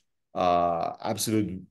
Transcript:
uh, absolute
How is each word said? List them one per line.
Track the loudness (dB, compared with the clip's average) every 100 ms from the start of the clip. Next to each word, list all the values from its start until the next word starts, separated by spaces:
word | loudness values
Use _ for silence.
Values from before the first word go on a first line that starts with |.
| _ _ _ -2
uh, | 2 4 2 0 -2 -4
absolute | -6 -4 0 0 0 -4 -14